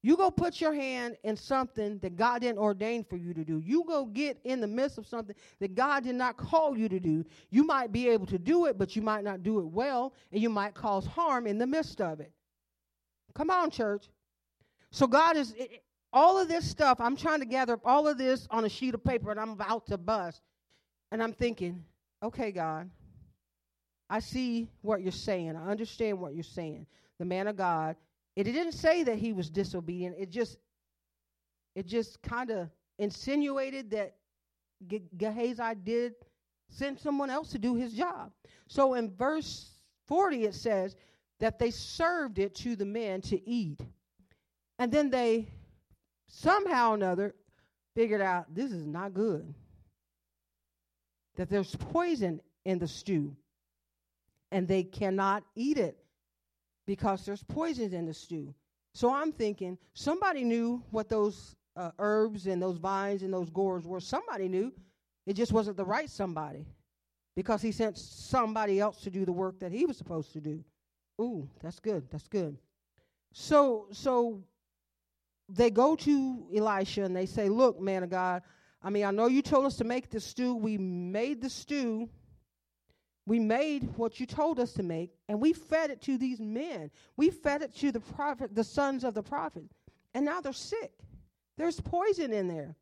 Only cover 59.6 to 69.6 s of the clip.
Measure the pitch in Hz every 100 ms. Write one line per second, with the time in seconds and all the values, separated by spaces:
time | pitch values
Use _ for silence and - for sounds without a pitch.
59.6 | 180 180 _ - 285 349 392 302 240 233
60.6 | 233 240 - 214 214 220 208 202 - -
61.6 | _ - 175 - 208 214 220 208 185 180
62.6 | 185 175 185 196 196 202 190 185 170 165
63.6 | 196 180 170 185 180 247 240 226 185 185
64.6 | 233 - - _ _ _ - 196 233 214
65.6 | 208 190 190 226 302 - 196 156 147 143
66.6 | 151 - _ _ _ _ _ - 190 214
67.6 | 220 208 220 170 - - - 262 226 220
68.6 | 208 196 208 - 202 185 185 175 190 190